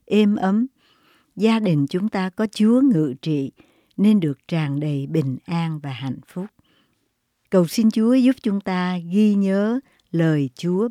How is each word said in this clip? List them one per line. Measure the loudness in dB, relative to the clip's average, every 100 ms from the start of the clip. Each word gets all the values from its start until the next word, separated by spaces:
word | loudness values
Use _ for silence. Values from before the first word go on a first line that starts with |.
êm | 0 2 2 2
ấm. | 0 0 -2 _ _ _ _ _ _ -2
Gia | 0 2
đình | 0 0 0
chúng | -2 -4
ta | -4 -4
có | -4 -4
Chúa | 0 2 4
ngự | 4 2 0 -4
trị | -4 -4 -4 -10 _ _ _ 0
nên | 2 2
được | 0 -4 -6
tràn | -4 -2 -4
đầy | -4 -4 -4
bình | -4 -2 -6
an | -6 -6 -6 -8
và | -10
hạnh | -8 -10 -10 -12
phúc. | -14 -14 _ _ _ _ _ _ _ _ _ _
Cầu | 0 2
xin | 2 2
Chúa | 2 2
giúp | 4 4 2
chúng | -2 -4
ta | -4 -4 -2 -4 -2
ghi | 2 2
nhớ | 2 2 0 0 -2 -8 _ _
lời | 0 2 2 -2
Chúa | -4 -4 -2 -2